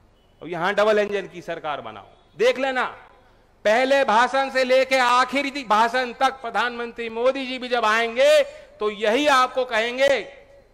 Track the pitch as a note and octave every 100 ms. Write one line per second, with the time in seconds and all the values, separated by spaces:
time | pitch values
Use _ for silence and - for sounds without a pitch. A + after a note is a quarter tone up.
0 | _ _ _ _ D#3 E3+ F3+ G3+ G#3+ G#3
1 | G3+ G3+ F3 E3+ E3+ E3 D3+ C#3 A#2 G#2+
2 | F#2 _ _ C#3+ A#3 B3 C4+ B3+ G#3+ -
3 | - _ _ _ _ _ G#3 A3+ C4 C#4
4 | C4 G#3 B3 C4+ C4+ B3+ B3+ C4 C4 C4
5 | A#3+ B3 B3+ C4+ C4+ C#4 A3+ G#3 A#3 B3+
6 | B3 A#3 C4 B3+ A#3 G3 A#3+ A#3+ A#3+ A#3
7 | A#3 A3+ B3+ C4+ B3+ C4 B3 A#3+ G#3+ A3+
8 | A#3 A#3 C#4+ D4+ C#4 - - - G#3 G3+
9 | G#3 B3 D4 C4 B3+ B3+ B3+ A3+ A#3 B3
10 | C#4 C4 F3 - - - _